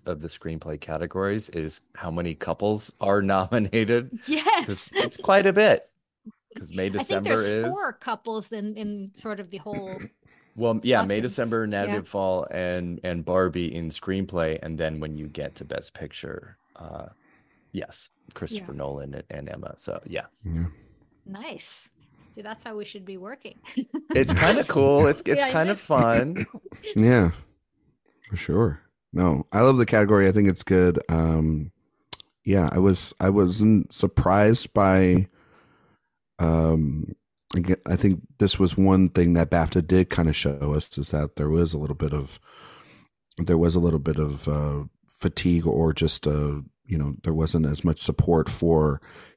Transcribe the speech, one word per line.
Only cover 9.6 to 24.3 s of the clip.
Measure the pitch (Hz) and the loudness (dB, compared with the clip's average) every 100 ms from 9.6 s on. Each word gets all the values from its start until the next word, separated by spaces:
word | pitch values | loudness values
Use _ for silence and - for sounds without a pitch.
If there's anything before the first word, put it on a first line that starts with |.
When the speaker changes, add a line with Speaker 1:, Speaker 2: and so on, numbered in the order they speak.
| 214 202 190 190 208 _ _ | -12 -12 -12 -14 -18 _ _
Speaker 1:
<clears throat> | _ _ | _ _
Well, | - 117 110 | -4 -2 0
yeah, | 117 117 | 2 2
May | 95 101 | 2 -2
Speaker 2:
Awesome. | |
Speaker 1:
December, | 120 98 117 113 | -4 -4 -4 -2
Anatomy | 110 101 101 | -4 -4 -4
Speaker 2:
Yeah. | 104 | -6
Speaker 1:
of | 92 | -6
Fall, | 101 95 92 - | -4 -2 -2 -4
and, | 90 90 90 87 87 | -6 -4 -4 -6 -8
and | 90 87 | -8 -6
Barbie | 82 92 92 90 82 | -2 0 0 -2 -6
in | 82 82 | -6 -8
screenplay, | 78 - 95 95 87 80 80 | -10 -6 -6 -4 -4 -2 -4
and | 76 80 | -8 -6
then | 80 78 | -6 -6
when | 78 76 | -10 -10
you | 76 | -12
get | 76 71 - | -12 -12 -12
to | |
Best | 69 - - | -12 -12 -12
Picture, | - 78 - - - - _ _ - | -16 -16 -14 -14 -14 -16 _ _ -20
uh, | 80 76 - _ _ _ _ _ _ | -18 -16 -18 _ _ _ _ _ _
yes, | 95 - - - _ _ | -12 -12 -14 -16 _ _
Christopher | - 85 220 85 | -14 -10 -10 -12
Speaker 2:
Yeah. | 71 | -12
Speaker 1:
Nolan | 69 69 69 | -10 -10 -12
and, | 69 - | -14 -14
and | 73 71 | -16 -14
Emma. | - - - | -14 -16 -14
So, | - - - | -12 -12 -10
yeah. | 85 - _ | -12 -12 _
Speaker 3:
Yeah. | 90 82 85 - _ _ _ _ - | -10 -6 -6 -10 _ _ _ _ -20
Speaker 2:
Nice. | 196 302 185 - - - _ _ _ _ | -16 -16 -16 -14 -16 -16 _ _ _ _
See, | - | -20
that's | 208 226 | -16 -16
how | 240 214 | -14 -12
we | |
should | 208 208 185 | -14 -16 -16
be | 190 | -16
working. | 190 262 220 - - | -16 -18 -20 -20 -12
<laughs> | - - 339 - | -8 -6 -8 -2
Speaker 1:
It's | - 135 | 2 2